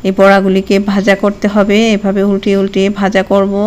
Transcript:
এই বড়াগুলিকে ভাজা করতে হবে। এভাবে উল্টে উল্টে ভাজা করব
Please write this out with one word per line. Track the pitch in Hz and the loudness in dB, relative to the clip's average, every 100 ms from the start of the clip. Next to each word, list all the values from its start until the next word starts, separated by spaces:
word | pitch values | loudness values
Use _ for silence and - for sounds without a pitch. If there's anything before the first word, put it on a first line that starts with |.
| 190 | -4
এই | 196 | 2
বড়াগুলিকে | 196 196 190 190 190 196 202 | 4 4 2 0 0 -2 0
ভাজা | 202 202 196 | -2 0 0
করতে | 202 202 208 | -2 -2 -2
হবে। | 208 202 208 226 | 0 0 2 2
এভাবে | 202 202 196 196 | 0 -2 -2 0
উল্টে | 196 196 196 | -2 0 -2
উল্টে | 196 196 196 202 | -2 -2 -2 -2
ভাজা | 196 196 185 | -2 -2 0
করব | 196 196 196 | 0 0 -2